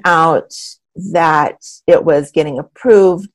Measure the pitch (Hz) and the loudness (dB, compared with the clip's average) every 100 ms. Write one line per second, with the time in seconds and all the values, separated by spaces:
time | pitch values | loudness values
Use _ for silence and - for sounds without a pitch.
0 | 180 165 165 147 - - - - _ - | 0 2 2 0 -6 -16 -20 -20 _ -16
1 | 190 170 165 151 147 - - - - 170 | -6 -2 0 0 -2 -6 -18 -8 0 0
2 | 165 147 143 160 151 131 - _ 254 208 | 2 -2 -2 -4 -4 -8 -12 _ 2 4
3 | 190 180 196 | 4 0 -6